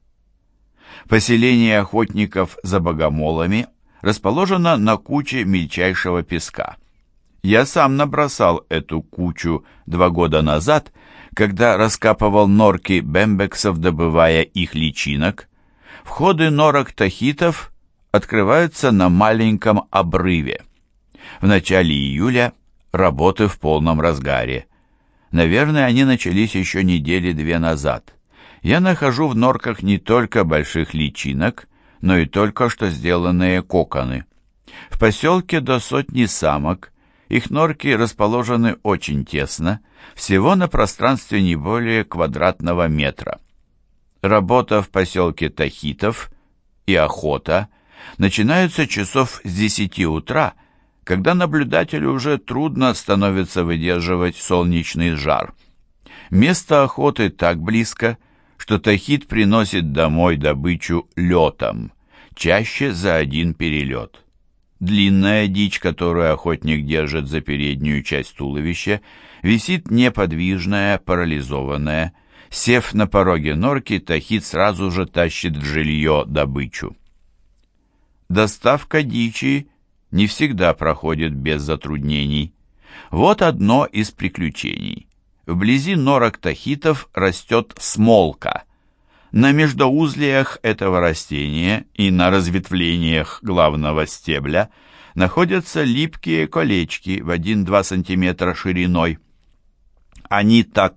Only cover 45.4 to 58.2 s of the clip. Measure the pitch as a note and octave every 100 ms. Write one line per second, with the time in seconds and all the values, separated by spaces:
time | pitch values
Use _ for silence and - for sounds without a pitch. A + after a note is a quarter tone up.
45.4 | D#2 - D2+ - D2 C#2 G#2+ - - -
46.4 | _ _ _ _ - F2 D2+ - D2+ C2+
47.4 | - F2 G#2+ _ _ - - - G2 A2
48.4 | A2 E3+ F3+ D#3+ C#3 G#2+ F#2+ C3+ B2 -
49.4 | G2 F2+ G#2+ - F#2+ - E2+ D#2 - D3
50.4 | B2 - _ _ _ _ - F#2 G#3+ F3+
51.4 | E3+ D3+ C3 E3 D#3 D3+ C#3+ C3+ C#3+ C#3+
52.4 | - B2 D#3 C3 C3 G#2+ - G2+ G2+ F#2+
53.4 | F2 F#2 E2+ E2+ E2+ F2 F2 F2+ F2 -
54.4 | - F2+ F2 E2+ D#2+ D#2+ E2+ D2+ D2+ A#1+
55.4 | G1+ - _ _ _ _ - - - F#2
56.4 | D3 E3 - D3 C3+ - C#3+ C#3 G2 -
57.4 | E2+ E2 F2 A2+ A2 - A#2 A#2